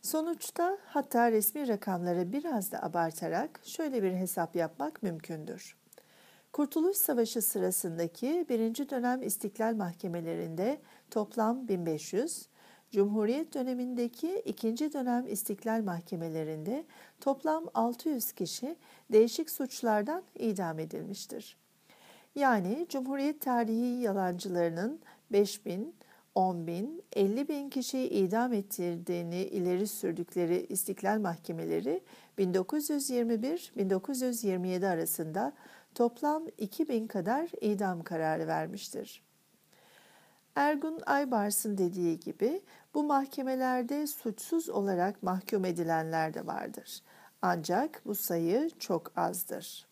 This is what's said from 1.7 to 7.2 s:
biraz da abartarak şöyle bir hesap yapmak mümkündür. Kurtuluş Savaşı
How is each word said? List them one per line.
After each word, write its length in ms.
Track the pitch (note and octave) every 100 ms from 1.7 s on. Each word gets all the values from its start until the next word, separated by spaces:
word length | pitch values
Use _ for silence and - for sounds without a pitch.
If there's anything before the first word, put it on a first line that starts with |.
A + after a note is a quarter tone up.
| G#3 - F3+ F3 F3 F3+
biraz 380 | C4 E4 B3 F#3
da 120 | -
abartarak 800 | - E3+ E3 D#3+ E3 E3 D4 -
şöyle 400 | - - D#4+ B3+
bir 100 | F#3+
hesap 420 | F3+ F#3 - E3 F3
yapmak 480 | D#3+ - D4 D#4
mümkündür. 760 | G3 D#3+ - D#3+ D#3 E3+ - - _ - - - - - _
Kurtuluş 440 | - C#4+ E4 E4+ G4
Savaşı 440 | - B3